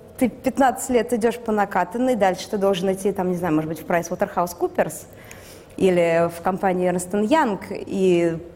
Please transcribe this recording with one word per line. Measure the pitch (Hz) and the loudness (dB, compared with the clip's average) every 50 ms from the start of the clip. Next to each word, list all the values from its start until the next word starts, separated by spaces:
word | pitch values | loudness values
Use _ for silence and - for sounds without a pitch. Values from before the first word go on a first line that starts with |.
| - - - - | -18 -16 -4 -2
ты | 262 226 | -2 -2
пятнадцать | - - - 262 226 - 277 254 233 - - - | -2 -2 -6 -2 0 2 2 2 2 0 -2 0
лет | 254 233 220 240 | 0 0 2 0
идёшь | 247 226 202 233 226 | 0 0 0 0 -2
по | 233 - - | -2 -4 -2
накатанной, | 214 208 202 202 - 190 180 180 - 240 254 262 254 | 0 0 0 0 0 0 -2 0 -2 -2 0 0 2
дальше | 208 196 190 180 185 - - | 2 2 2 2 0 -4 -6
ты | - | -2
должен | 208 196 196 196 180 185 196 190 | 0 2 2 2 2 0 0 0
идти, | 190 - 208 | 0 -2 -2
там, | 190 196 180 180 | 0 0 0 -2
не | 180 | -2
знаю, | 175 170 175 156 | -2 0 0 0
может | 156 156 156 | 0 0 -2
быть, | 165 151 | -6 -8
в | - | -4
PricewaterhouseCoopers | - 180 170 170 - 180 175 202 196 - 190 175 175 - - - 359 359 - - 180 - - - - - - - - - - - - - - - - - | 0 0 0 0 -2 -4 -4 -4 -2 0 -2 -2 -2 -2 -4 -4 -2 0 -2 -2 -2 -4 -10 -14 -18 -20 -20 -20 -20 -20 -20 -20 -20 -20 -20 -20 -14 -4
или | - 185 185 180 175 170 170 165 165 170 170 165 | 0 2 4 4 4 4 4 4 2 2 0 -2
в | - | -4
компанию | - 185 190 170 - 190 180 180 180 180 175 | -4 -4 -2 0 0 0 0 2 0 0 0
Ernst | 180 180 - - 208 214 | -2 -2 -2 -2 -2 2
Young, | 208 285 320 302 233 196 180 - - | 2 4 2 2 2 0 -4 -6 -8
и, | 196 - - - - 196 190 185 175 170 170 170 165 165 - - - | -10 -10 -8 -6 -2 2 4 4 4 4 4 2 0 -4 -8 -12 -10